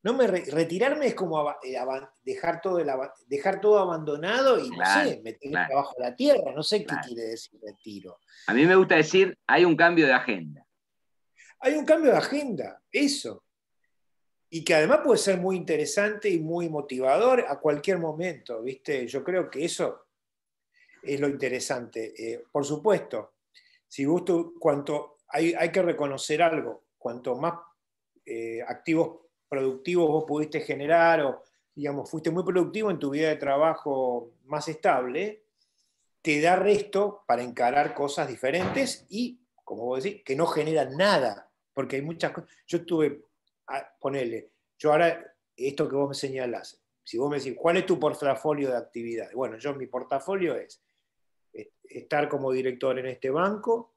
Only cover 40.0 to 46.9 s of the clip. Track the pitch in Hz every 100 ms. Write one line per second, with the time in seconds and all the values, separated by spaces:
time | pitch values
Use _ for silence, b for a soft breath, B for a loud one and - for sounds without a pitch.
40 | 190 208 - 135 165 160 151 160 131 139
41 | 202 175 123 101 - _ _ - 127 135
42 | 151 165 151 - - b _ 170 170 165
43 | 147 - _ _ _ _ - - - _
44 | 139 139 120 113 - _ _ _ 151 151
45 | 170 165 - _ _ - 135 139 143 135
46 | 139 135 139 131 123 104 - - _